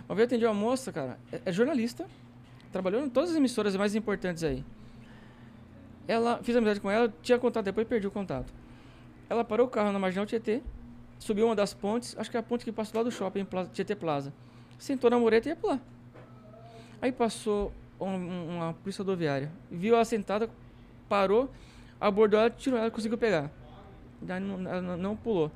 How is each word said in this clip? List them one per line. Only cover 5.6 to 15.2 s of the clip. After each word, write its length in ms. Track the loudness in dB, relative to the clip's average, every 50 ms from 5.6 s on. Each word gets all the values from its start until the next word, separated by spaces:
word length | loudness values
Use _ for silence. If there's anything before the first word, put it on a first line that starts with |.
| -20 -20 -20 -20 -20 -20 -20 -10 -4
Ela, 320 | -2 0 2 2 2 0 0
fiz 120 | 0 2 2
amizade 260 | 4 4 4 2 2
com 100 | 0 0
ela, 220 | 2 2 2 2 0 -2
tinha 160 | 2 2 4 4
contato, 260 | 4 2 0 0 -2
depois 220 | 0 0 -2 0 0
perdi 180 | 0 0 0
o 40 | -2
contato. 420 | -4 -4 -4 -4 -6 -6 -6 -8 -12 -18 -20 -20 -20 -20 -20 -20 -20 -20 -20 -20 -20 -16 -6 -2
Ela 140 | -2 0 0
parou 220 | 2 2 2 2
o 40 | 4
carro 200 | 2 2 2 2
na 80 | 2 2
Marginal 280 | 0 0 0 -2 -2
Tietê, 340 | -2 -2 -2 0 0 -2 -2 -2 -6 -10 -12 -14 -16 -18 -18 -18 -20 -18 -6
subiu 280 | -4 -2 2 4 4
uma 100 | 4 4
das 160 | 2 2 0
pontes, 420 | -2 -4 -4 -2 -2 -2 -4 -6 -8 -8
acho 120 | -6 -4
que 60 | -4
é 40 | -4
a 20 |
ponte 220 | -2 -2 -4 -4 -2
que 60 | -4
passa 260 | -6 -4 -6 -2 -2
lá 60 | 0
do 80 | 0 0
shopping, 340 | -2 -2 -4 -4 -2 -4 -4
Plaza, 260 | -4 -4 -4 -4 -4
Tietê 220 | -4 -4 -4 -4 -4
Plaza. 360 | -2 -2 -2 -2 -2 -2 -6 -10 -14 -18 -20 -20 -20 -20 -20 -20 -10
Sentou 300 | -6 -4 0 4 6 6
na 80 | 6
mureta 300 | 6